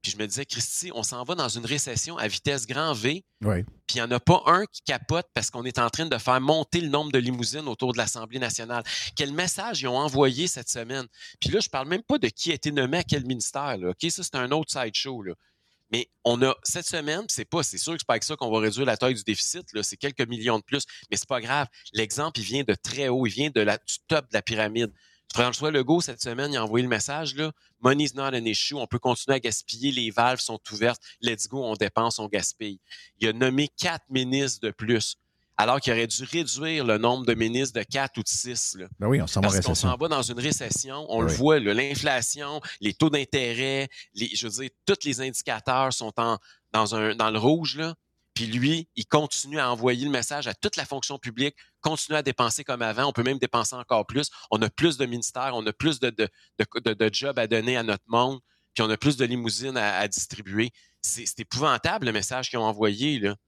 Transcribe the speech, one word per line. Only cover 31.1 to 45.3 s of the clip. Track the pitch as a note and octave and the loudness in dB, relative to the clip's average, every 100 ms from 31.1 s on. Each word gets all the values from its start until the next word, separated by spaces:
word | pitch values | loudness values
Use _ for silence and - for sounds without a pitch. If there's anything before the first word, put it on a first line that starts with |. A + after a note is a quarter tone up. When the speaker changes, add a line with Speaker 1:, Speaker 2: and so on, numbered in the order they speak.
| - | -4
Speaker 1:
let's | A#2+ A2+ - | -2 -2 -4
go, | C3+ | -4
on | B2+ | -4
dépense, | G#2+ G2+ - A#2 - | 0 0 2 0 0
on | G#2+ | -2
gaspille. » | G2+ - - G#2+ F#2+ _ - - _ | -2 -2 -6 -10 -10 _ -20 -20 _
Il | A2 | 0
a | |
nommé | A2 C3 C3 D3 - | 4 2 2 0 -2
quatre | F3+ E3 _ | -4 -4 _
ministres | C3 B2+ C3 C3+ - | -2 0 0 0 -2
de | A2+ | -6
plus, | - A2 A#2 - - _ _ _ - | -6 0 0 0 -6 _ _ _ 0
alors | A2 C3+ | 2 4
qu'il | C3 | 2
aurait | A2+ A#2 | 2 2
dû | A2 | -2
réduire | C3 E3 D3 C#3 D#3 D#3+ | -4 -4 -2 -4 -2 -2
le | B2+ G#2+ | 2 4
nombre | A#2+ C3 A#2+ | 4 2 2
de | |
ministres | A2+ A2+ A#2+ C3+ A#2+ | 2 2 0 -2 -4
de | |
quatre | G2+ C#3 C3+ - | -4 -2 -2 -4
ou | |
de | G#2+ | -4
six, | - B2 A#2+ - F#2+ | -4 -4 -4 -4 -6
là. | F2+ - | -12 -4
Speaker 2:
Ben | G#2 | 2
oui, | C3 | 2
on | E2+ | 2
s'en | - | 2
va | G2+ | 4
en | |
Speaker 1:
Parce | F#2+ | 4
qu'on | F2+ | 2
Speaker 2:
récession. | F2 - | 2 2
Speaker 1:
s'en | B2 | 2
va | D#3+ | 0
dans | D3 | 0
une | B2 A#2+ | 0 -2
récession, | C3 D3 A#2+ - C3+ C3+ D3+ | -2 -2 -2 -4 -4 -8 -4
on | A2+ | 0
Speaker 2:
Oui. | A#2 | 2
Speaker 1:
le | |
voit, | D#2+ C#3 D3+ | 4 6 6
là, | G#2 | 6
l'inflation, | G#2 C#3 C#3 C#3+ C3 A#2 D3 C#3+ D3+ - - | 2 0 0 0 0 0 -4 -6 -8 -10 -4
les | G2+ | -4
taux | - D#3 | 4 4
d'intérêt, | D3 C3+ C#3+ B2 A#2 C3+ C3+ C3+ - - | 4 0 -2 -2 -2 -2 -2 -4 -8 -20
les, | G2+ A#2+ | -8 -6
je | G#2 A#2 | -4 -6
veux | G#2 | -6
dire, | C3 _ | -10 _
tous | - G3 - | 0 0 0
les | B2 | -2
indicateurs | C3 | -4